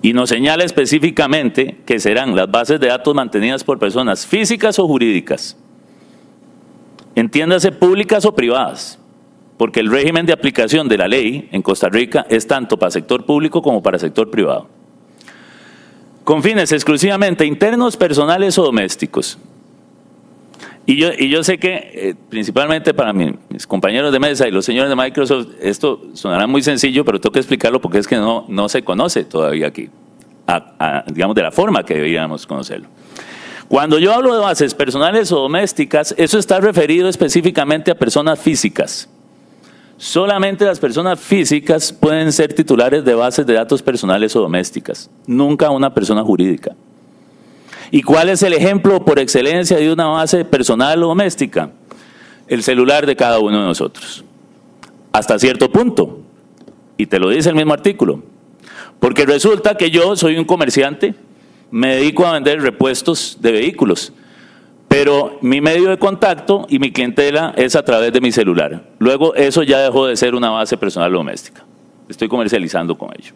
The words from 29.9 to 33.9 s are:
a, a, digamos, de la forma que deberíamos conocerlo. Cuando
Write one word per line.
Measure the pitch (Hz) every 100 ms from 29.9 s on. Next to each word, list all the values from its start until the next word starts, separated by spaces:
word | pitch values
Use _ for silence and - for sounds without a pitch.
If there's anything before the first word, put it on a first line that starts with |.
| _ _ _ - _ -
a, | 85 - _
a, | 78 71 -
digamos, | 78 92 107
de |
la | 82
forma | 113 202 143 -
que |
deberíamos | 78 76 82 80 76 -
conocerlo. | 69 67 50 - - - - - - - - -
Cuando | 131 151